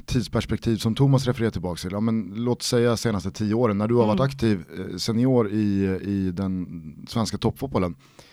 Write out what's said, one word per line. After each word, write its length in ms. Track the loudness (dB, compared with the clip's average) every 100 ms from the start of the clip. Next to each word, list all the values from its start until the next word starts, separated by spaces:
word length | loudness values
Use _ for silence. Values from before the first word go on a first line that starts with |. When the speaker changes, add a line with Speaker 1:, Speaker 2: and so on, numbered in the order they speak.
| -2
Speaker 1:
tidsperspektiv 720 | -2 0 -2 -2 -2 0 0
som 180 | 0 4
Thomas 300 | 4 4 2
refererar 260 | 0 0
tillbaka 280 | -2 -6 -6
till, 100 | -6
ja, 80 | -2
men 320 | 0 0 -4 -4
låt 260 | -2 -2
säga 360 | 0 2 2 2
senaste 340 | 0 -2 -4
tio 220 | -2 0
åren, 240 | 2 2 2
när 100 | 2
du 80 | 4
har 100 | 4
varit 120 | 4
Speaker 2:
Mm. 80 | 0
Speaker 1:
aktiv, 360 | 2 0 0 -2 -10 -8
eh, 60 | -6
senior 520 | -2 2 4 4 2
i, 480 | 2 2 2 2 0
i 280 | -2 -2 -2
den 720 | -2 -4 -4 -6 -10 -14 -16 -6
svenska 280 | -4 -2 -2
toppfotbollen. 580 | -2 -2 -4 -2 -2 -4 -16 -20 -20